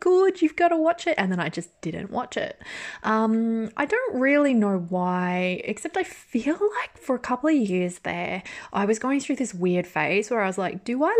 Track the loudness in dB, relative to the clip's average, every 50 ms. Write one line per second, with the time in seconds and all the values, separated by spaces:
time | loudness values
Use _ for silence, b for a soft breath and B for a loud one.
0 | 2 4 6 6 6 4 4 2 0 0 2 4 2 4 4 4 2 2 0 0
1 | 0 -2 0 0 0 0 0 0 -2 -4 -4 -6 -8 -10 _ _ -8 -8 -6 -8
2 | -8 -8 -6 -6 -6 -6 -4 -4 -4 -6 -6 -12 B B B B B B B B
3 | B 0 2 2 2 2 2 2 2 0 0 -2 -4 -4 -4 -4 -2 0 0 0
4 | 0 0 0 2 4 4 6 6 6 4 4 4 4 4 2 0 -2 -2 -2 0
5 | 0 0 0 0 0 0 0 0 0 0 -2 -4 -4 -6 -8 -6 -6 -6 -4 -4
6 | -4 -4 -8 -18 -8 _ -4 -2 0 0 0 2 0 0 0 -2 -6 -8 -10 -8
7 | -4 -4 -4 -2 -2 -4 -4 0 2 2 2 2 2 2 0 0 -2 -2 -4 -6
8 | -8 -6 -6 -4 -4 -6 -6 -8 -8 B B B B B B -2 0 0 0 0
9 | 0 -2 -2 0 0 -2 -2 -2 -4 -4 -4 -2 0 2 2 0 0 -2 -2 -2
10 | 0 0 0 0 0 0 0 0 0 0 -2 -2 -4 -4 -4 -6 -6 -4 -2 0
11 | 0 2 4